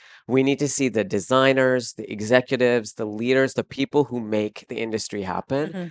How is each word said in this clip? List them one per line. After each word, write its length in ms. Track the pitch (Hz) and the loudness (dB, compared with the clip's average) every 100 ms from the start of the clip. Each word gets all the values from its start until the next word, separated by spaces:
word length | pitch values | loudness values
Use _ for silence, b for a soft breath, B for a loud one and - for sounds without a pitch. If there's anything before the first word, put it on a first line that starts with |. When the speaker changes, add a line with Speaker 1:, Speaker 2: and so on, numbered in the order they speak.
| B B - | B B 0
Speaker 1:
we 160 | 131 | 2
need 160 | 135 139 | 2 2
to 80 | 143 | -2
see 220 | - 127 | 0 0
the 140 | 107 | 0
designers, 920 | 95 104 90 131 135 135 131 127 117 | 0 -2 2 4 6 4 4 2 -2
the 180 | - 110 | -12 -12
executives, 840 | 104 107 127 - 123 123 120 104 | -8 2 2 4 2 2 2 -2
the 120 | - 107 | -8 -6
leaders, 480 | 107 120 131 135 | -4 0 2 2
the 100 | - | -2
people 420 | - 135 135 147 135 | -6 -4 0 0 0
who 140 | 123 | -4
make 460 | 107 107 107 - - | -2 -2 -2 -6 -12
the 120 | 113 | -8
industry 420 | 113 110 - 104 | -4 -4 -6 -6
happen. 460 | 92 90 - 139 156 | -4 -6 -4 -4 -4
Speaker 2:
Mm-hmm. 180 | 185 175 | -8 -10